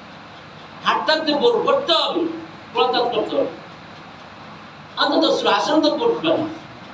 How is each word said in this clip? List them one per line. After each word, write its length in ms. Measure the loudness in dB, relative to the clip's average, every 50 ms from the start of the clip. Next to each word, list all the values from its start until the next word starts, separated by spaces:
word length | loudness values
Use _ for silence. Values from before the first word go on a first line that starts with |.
| -18 -18 -18 -18 -18 -18 -18 -18 -18 -18 -18 -18 -18 -18 -14 -6 -2
হাঁটতে 280 | 0 0 2 2 2
হাঁটতে 220 | 2 2 2 0 2
পড়বো, 300 | 4 4 4 4 4 4
পড়তে 280 | 4 2 4 4 2 2
হবে, 340 | 2 2 0 0 0 0 -2 -2 -6 -10 -12 -14 -16 -14 -4 0
কোরআন 180 | 2 2 4
তেলাওয়াত 240 | 4 2 2 2 0
করতে 200 | 0 0 0 2
হবে। 340 | 0 0 0 -2 -8 -14 -16 -16 -18 -18 -18 -18 -18 -18 -18 -18 -18 -18 -18 -18 -18 -18 -18 -18 -18 -18 -18 -18 -18 -18 -10 -4 0
অন্তত 400 | 2 2 4 4 4 4 4 2
সূরা 140 | 2 2
হাসন 300 | 2 2 2 4 4 4
তো 160 | 4 4 4 4
পড়তে 300 | 2 2 2 2 2 2
পারি, 160 | 2 2 0 -2 -6 -10 -14 -16 -16 -16 -16 -10